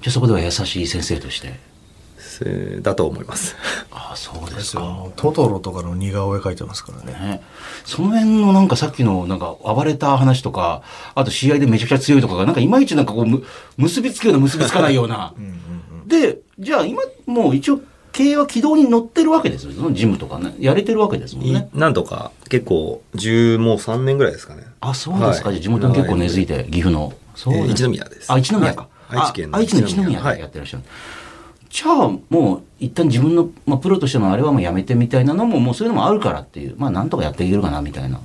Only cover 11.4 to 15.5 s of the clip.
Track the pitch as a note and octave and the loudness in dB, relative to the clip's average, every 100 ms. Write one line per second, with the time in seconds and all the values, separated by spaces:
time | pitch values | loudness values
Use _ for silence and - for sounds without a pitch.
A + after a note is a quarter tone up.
11.4 | C3 D3 C3+ A2 A#2+ C#3 C3 C#3+ A2+ F2+ | 2 2 4 2 2 0 4 4 4 0
12.4 | F#2+ - C3 B3 C#4 D3 - G#2+ A2+ C3 | 0 2 4 4 4 2 0 0 2 2
13.4 | - - - - D3+ F3 B3+ - A3+ D#3 | -2 -20 -20 0 0 0 -4 0 2 4
14.4 | C#3 D#3 C3 F#3 D#3+ C3 A#2 G#2+ F2+ - | 4 2 -2 2 2 2 0 -4 -8 -12
15.4 | G2+ | -14